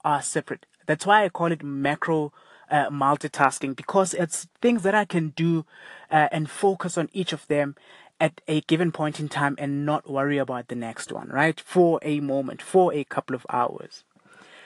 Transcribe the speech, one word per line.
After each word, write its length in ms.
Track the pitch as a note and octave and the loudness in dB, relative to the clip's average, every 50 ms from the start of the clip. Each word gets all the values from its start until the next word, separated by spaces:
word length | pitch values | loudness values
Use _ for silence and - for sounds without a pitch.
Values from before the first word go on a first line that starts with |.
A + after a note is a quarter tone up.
| - | 0
are 180 | D3+ D3 C#3 | 0 0 0
separate. 460 | - - - D#3+ - - - - - _ _ _ _ | -2 -4 -4 -6 -4 -4 -10 -10 -10 _ _ _ _
That's 160 | - D#3 D#3 - | -2 -2 -2 4
why 220 | F#3+ G#3 G#3+ G#3 | 4 6 6 6
I 40 | F3 | 2
call 220 | - - E3+ E3+ | 0 -2 0 0
it 120 | E3+ D3 D3 | 0 -2 -4
macro, 680 | C#3+ C#3 C#3 C#3 C#3+ D3+ - - E3+ E3 D#3 D3+ C#3+ - _ _ _ - - - - | -8 -4 -2 0 -2 0 -2 -2 0 0 0 -2 -4 -8 _ _ _ -20 -20 -6 0
uh, 200 | D3 D3 C3+ - | 2 2 2 0
multitasking, 840 | D3 C#3+ C3+ C#3 D3 - - D3 - - C#3+ C3+ - - D3 C3+ C3 | 0 2 2 2 2 2 -2 -6 0 2 2 2 2 0 -6 -6 -6
because 380 | - - - - G3 F#3+ F3+ - | -8 -10 0 2 2 2 2 0
it's 340 | F3 F3 D#3+ - - - - _ _ | -2 -2 -2 -4 -10 -10 -14 _ _
things 220 | - A#3+ A#3+ A3 E3+ | 2 2 2 2 0
that 100 | G3 G3+ | 2 2
I 100 | G#3+ G#3 | 2 0
can 260 | - - E3+ D#3+ D#3 | 2 0 -2 -2 -2
do, 360 | C#3+ - E3 E3+ E3 D#3+ D3+ - - - - - - - - _ | -2 0 2 2 2 0 -2 -6 -16 -20 -20 -20 -20 -20 -8 _
uh, 160 | - D#3 D3+ - | 2 2 4 4
and 160 | - D#3+ D#3 | 2 -2 -4
focus 480 | C#3+ - - - G3 F#3+ - - F3 - | -4 -4 0 2 2 2 0 -4 -4 -2
on 140 | F3 D#3 - | -4 -4 -4
each 220 | - G3 F3+ - - | -4 -4 -4 -4 -6
of 140 | - - | -8 -4
them 280 | _ D3+ D3 C#3+ C#3+ D3 - _ - - - - - _ _ | _ 0 0 0 -2 -6 -12 _ -20 -20 -20 -20 -20 _ _
at 200 | D#3+ D3+ - - _ | 0 0 0 -6 _
a 140 | - D#3 D3+ | -2 -2 -2
given 300 | - - D#3+ D#3 F3+ E3 | 2 2 2 2 2 0
point 280 | - - D#3 D3+ D3 - | 0 -2 -4 -4 -4 -6
in 80 | D3+ | -8
time 280 | C#3+ - C#3+ C#3+ C#3+ C3+ | -6 -2 -2 0 0 -2
and 260 | - C#3+ C#3 C#3 C#3+ D3 | -4 -6 -4 -4 -2 -2
not 240 | D3 D3+ - - | -2 -2 -2 -4
worry 300 | D#3 C#3 C3+ C#3 C#3+ C#3+ | -4 -4 -2 0 0 0
about 300 | C#3 C3 B2+ B2+ B2 A#2+ | -2 -2 -4 -6 -8 -8
the 80 | - B2 | -10 -10
next 360 | A#2+ A#2 A2+ A2+ - - - | -8 -8 -8 -10 -12 -12 -10
one, 180 | - - - - | -10 -12 -10 -6
right? 300 | - C3+ D3+ E3 D#3 - | 0 2 2 2 0 -2
For 400 | - - - F#3 F3 E3+ D#3+ - - | -10 0 4 6 6 6 4 2 0
a 160 | D#3 D3 D3 | -2 -2 -2
moment, 420 | C#3+ C#3 C3+ C#3 C3+ B2+ A2+ - | 0 -2 -2 -2 -2 -4 -8 -12
for 320 | - - - F#3 F3+ E3+ D#3 | -10 2 4 4 4 4 2
a 100 | D3 C3 | -2 -4
couple 320 | - - C#3 - - B2+ | -4 -6 -6 -4 -4 -8
of 120 | B2 - - | -8 -6 -4
hours. 540 | - B2 A#2+ - - - - - - - _ _ _ _ _ _ - - - - - - - | -2 0 0 -2 -4 -8 -14 -16 -18 -20 _ _ _ _ _ _ -20 -20 -20 -20 -20 -20 -20